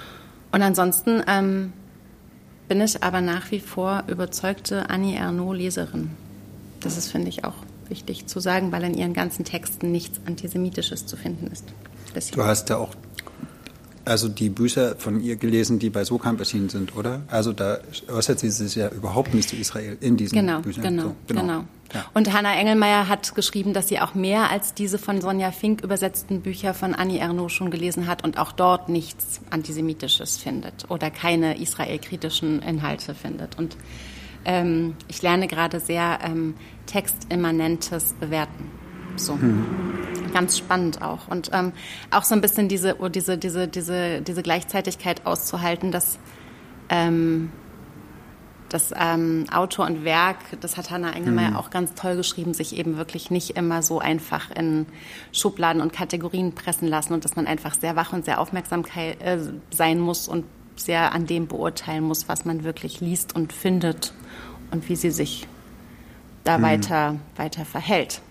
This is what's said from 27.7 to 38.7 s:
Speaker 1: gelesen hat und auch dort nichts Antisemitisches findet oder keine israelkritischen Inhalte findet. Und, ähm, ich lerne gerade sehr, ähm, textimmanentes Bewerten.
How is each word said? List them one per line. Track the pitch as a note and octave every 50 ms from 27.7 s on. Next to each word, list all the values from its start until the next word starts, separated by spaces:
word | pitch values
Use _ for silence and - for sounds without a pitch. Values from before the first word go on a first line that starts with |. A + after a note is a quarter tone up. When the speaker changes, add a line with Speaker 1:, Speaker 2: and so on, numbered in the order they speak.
| E3
Speaker 1:
gelesen | E3+ E3 F3+ E3 F3 F3
hat | F3 F3 - -
und | D#3+ D#3 -
auch | D#3 - -
dort | - F3+ F3+ F3+ F3+ - -
nichts | F3 E3 D#3+ - - - - - - - - -
Antisemitisches | - D#3+ D#3 D#3+ D#3 D#3 D#3+ D#3+ D#3 D#3 - - - - - - - -
findet | - E3+ E3 C#3 - - - - - -
oder | F3+ E3 - D#3
keine | D#3+ - - E3+ E3+ E3 E3 D#3+ D#3 -
israelkritischen | - - - - D#3+ - - D3+ - - F3+ D#3 - D#3+ D#3+ - E3 D#3 D#3 D3 -
Inhalte | - E3 D3+ D3 D3 D3 D3 - - D3
findet. | - - - - - D#3+ - - -
Und, | E3 D#3+ - - - - - - - - - - - - - - -
ähm, | F3 F3+ F3+ F3 F3 E3 E3 E3+ E3 D#3 D3+ - -
ich | - -
lerne | - F3 F3 F3+ F#3+ F3+
gerade | - D#3 E3 E3 - E3+
sehr, | D3+ - E3+ E3+ E3+ E3+ E3+ - -
ähm, | E3 E3 E3 E3 D#3+ D#3 - - - - - -
textimmanentes | - - G3+ G3 - - - - - F3 F3 F3 E3 E3 D#3+ D#3+ D#3+ E3+ E3 - - F3 E3 D#3 - - -
Bewerten. | E3+ D3+ D#3 D#3 D3+ D3+ - - - -